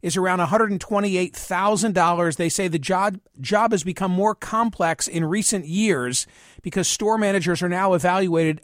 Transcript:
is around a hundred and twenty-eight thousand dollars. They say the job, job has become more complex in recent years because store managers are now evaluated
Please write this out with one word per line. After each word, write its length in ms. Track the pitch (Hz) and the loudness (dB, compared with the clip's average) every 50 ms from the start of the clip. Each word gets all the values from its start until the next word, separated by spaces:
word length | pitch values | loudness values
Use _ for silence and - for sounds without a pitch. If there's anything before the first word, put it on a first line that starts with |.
is 140 | - 180 147 | -4 -2 -2
around 240 | 190 185 185 180 180 | 0 0 2 2 0
a 60 | 175 | 0
hundred 260 | 147 170 220 226 214 | 2 4 2 2 2
and 80 | 202 180 | 0 -4
twenty-eight 560 | - - 214 202 202 202 190 180 180 175 - | -4 -2 -2 0 0 0 0 0 -2 -2 -6
thousand 580 | - - - 190 175 190 208 214 196 180 233 190 | -12 -8 -4 -4 0 2 2 2 2 0 0 2
dollars. 420 | 185 170 170 175 170 175 170 151 | 2 2 2 2 2 0 0 0
They 140 | - 175 165 | 0 -2 -2
say 180 | - - 196 180 | 0 -2 -2 -2
the 120 | 160 165 | -2 -2
job, 400 | 135 - 185 180 196 208 190 185 _ _ _ - | -2 0 0 0 0 -2 -2 -4 _ _ _ -12
job 300 | 135 120 202 208 226 226 | -6 0 0 2 2 2
has 120 | 220 190 143 | 0 0 -2
become 280 | 180 180 - 196 185 | -4 -4 -2 -2 0
more 240 | 180 180 196 214 208 | 0 2 2 0 0
complex 720 | _ - - - 220 233 226 196 - 180 165 160 - - - | _ -8 -4 -2 0 0 0 0 0 0 0 0 -2 -4 -6
in 180 | - 165 165 | -2 -2 -2
recent 400 | 156 170 214 214 - - 196 143 | 0 -2 -2 0 0 -2 -2 -4
years 640 | 147 160 196 220 220 180 139 123 123 127 - - - - - - - - - | -4 -2 0 2 2 2 2 0 -2 -4 -4 -6 -8 -12 -20 -20 -20 -20 -12
because 260 | - 185 - 196 175 - | -12 -6 -4 -2 -2 -2
store 300 | - - 220 208 220 220 | -2 -2 0 0 0 2
managers 440 | 214 202 196 196 160 170 175 156 | 2 2 2 0 0 0 -2 0
are 80 | 180 175 | 0 -2
now 240 | 175 180 190 196 185 | -2 0 2 2 2
evaluated 680 | 170 135 180 180 190 196 185 165 165 165 160 156 156 | 2 2 2 2 2 0 2 2 2 2 2 0 -2